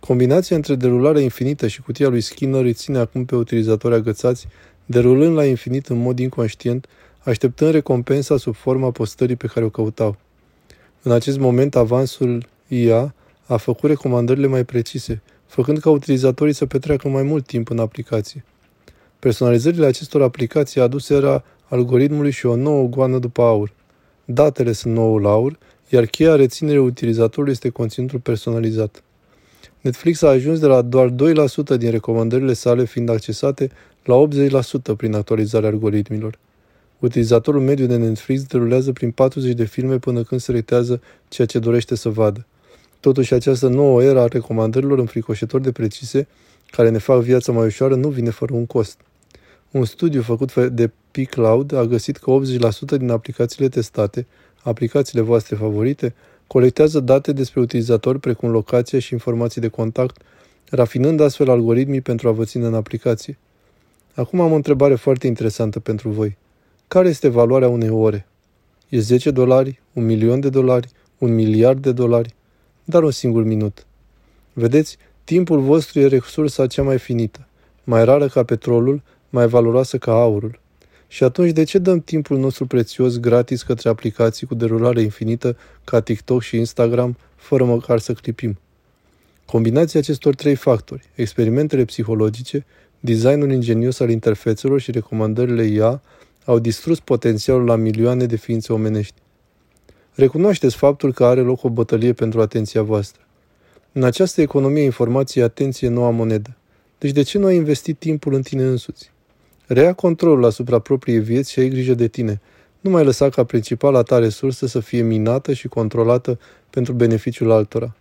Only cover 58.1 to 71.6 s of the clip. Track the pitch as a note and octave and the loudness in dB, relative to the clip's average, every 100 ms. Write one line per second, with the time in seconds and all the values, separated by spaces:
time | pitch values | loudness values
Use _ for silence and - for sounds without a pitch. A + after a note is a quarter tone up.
58.1 | C3+ C3+ A#2 A#2+ A2+ G#2 B2 A#2+ C3+ - | -2 -4 -4 -2 -2 0 -2 0 -4 -4
59.1 | A#2+ A#2+ A#2 A#2 - A2+ - A2+ A2+ B2+ | -8 -4 -4 -4 -4 -6 -4 -6 -2 -4
60.1 | - _ _ _ _ _ C3+ A#2+ - C3+ | -6 _ _ _ _ _ 0 0 2 0
61.1 | D#3+ D3 C3+ C#3 A#2+ A#2 A#2 C#3 C3+ C3 | 4 2 2 2 2 2 0 0 -4 -4
62.1 | A#2 A#2+ A2 A2+ B2 A#2 A2+ G#2+ A2+ - | -2 -2 -2 -2 -4 -2 -4 -4 -6 -2
63.1 | A2+ - C#3 _ _ _ _ _ _ _ | -4 -6 -18 _ _ _ _ _ _ _
64.1 | - B2 F3+ E3+ D#3 C#3+ C#3 C#3 B2+ - | -8 -4 0 2 2 2 2 4 2 2
65.1 | B2+ C3 A2+ A2+ - A2 G#2 A2 G#2+ A2+ | 0 0 -2 -4 -2 -4 -4 -6 -6 -4
66.1 | G#2+ G#2+ G2+ _ _ _ _ _ F#3 F#3 | -4 -4 -6 _ _ _ _ _ 2 2
67.1 | D3 D3 A#2+ A#2 C3 B2+ A#2+ A2+ A2 A2 | 2 0 4 4 4 2 0 0 2 0
68.1 | G#2 - _ _ _ _ _ _ B2+ G#2+ | 0 -10 _ _ _ _ _ _ -4 2
69.1 | B2+ C#3 C3 B2+ C3 C3+ C3 _ - A2+ | 2 2 2 4 4 2 -6 _ -4 0
70.1 | A2 A2+ B2+ C#3 C3 B2+ B2+ A#2+ _ _ | 2 2 2 0 0 2 0 -2 _ _
71.1 | _ B2 A2+ A2 G#2+ | _ -2 0 2 4